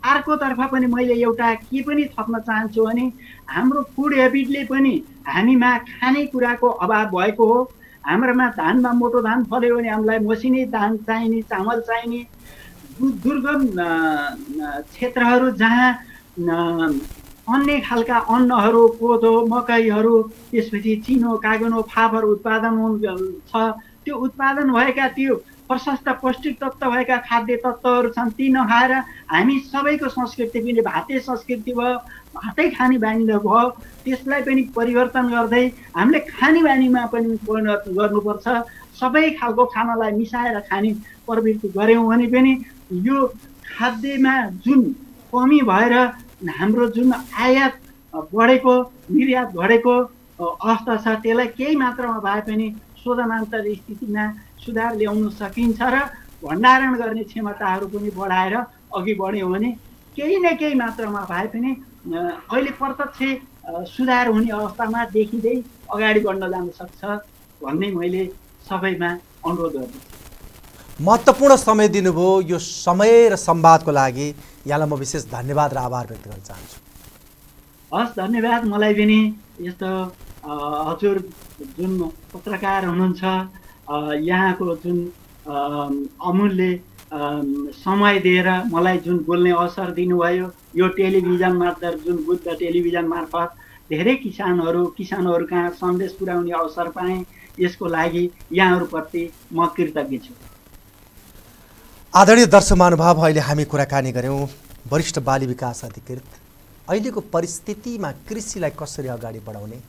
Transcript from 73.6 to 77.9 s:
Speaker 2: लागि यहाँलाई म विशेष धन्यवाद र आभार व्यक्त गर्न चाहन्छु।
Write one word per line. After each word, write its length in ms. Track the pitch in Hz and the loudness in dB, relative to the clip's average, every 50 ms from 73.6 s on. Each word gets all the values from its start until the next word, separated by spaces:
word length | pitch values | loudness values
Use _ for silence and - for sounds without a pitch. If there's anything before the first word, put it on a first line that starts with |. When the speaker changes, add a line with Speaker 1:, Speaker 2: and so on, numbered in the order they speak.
| 160 165 165 160 - 156 | 8 8 8 8 6 2
Speaker 2:
लागि 440 | 147 143 135 135 123 131 143 147 143 - - - - - - | 2 2 2 2 0 -4 -6 -6 -8 -12 -18 -20 -20 -16 -6
यहाँलाई 220 | 135 147 147 156 156 | -4 -2 -2 0 -2
म 60 | 147 | -2
विशेष 300 | 135 135 131 - 156 123 | -6 -6 -6 -8 -8 -8
धन्यवाद 500 | 107 110 113 123 131 143 147 147 143 123 | -8 -10 -10 -8 -4 0 0 0 0 -2
र 20 | |
आभार 300 | 131 127 123 123 123 120 | -4 -6 -4 -6 -6 -8
व्यक्त 220 | - 113 107 - 107 | -8 -12 -16 -16 -16
गर्न 120 | 104 98 | -18 -18
चाहन्छु। 360 | 95 - 101 92 - - - - _ - - - - - - - - - - _ _ - - - - - _ _ - - | -16 -18 -18 -18 -18 -20 -20 -20 _ -20 -20 -20 -20 -20 -20 -20 -20 -20 -20 _ _ -20 -20 -20 -20 -20 _ _ -14 -6